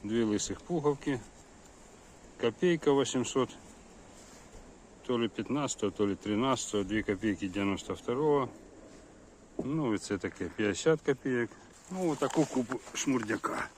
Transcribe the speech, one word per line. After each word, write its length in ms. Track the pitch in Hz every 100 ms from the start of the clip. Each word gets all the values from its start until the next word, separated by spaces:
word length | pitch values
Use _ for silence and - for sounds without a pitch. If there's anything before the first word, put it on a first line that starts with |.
Дві 200 | 104 113
лисих 360 | 110 104 - 95
пуговки. 600 | - 175 147 139 - 131 - - - - - - - - - - - -
Копійка 500 | 117 110 185 165 147
вісімсот, 580 | 139 131 131 117 135 123 - - - - - - - - - - - - - - - -
то 120 | 120
ли 100 | 113
п'ятнадцятого, 640 | - 110 135 135 - 101
то 140 | - 101
ли 100 | 92
тринадцятого, 680 | 104 104 131 127 - 104
дві 200 | 95 110
копійки 460 | 101 92 107 95 98
дев'яносто 440 | 92 98 95 -
второго. 560 | 92 - 123 151 143 123 - - - - - - - - - - - 127
Ну 280 | 160 135
і 40 | 101
це 200 | - 98
таке, 280 | 95 - 87 -
п'ятдесят 460 | 104 92 160 156
копійок. 480 | - 135 135 123 113 - - - -
Ну, 180 | 185 180
отаку 360 | 143 139 - 147
купу 340 | 131 120 120 -
шмурдяка. 760 | - - 127 107 110 - - -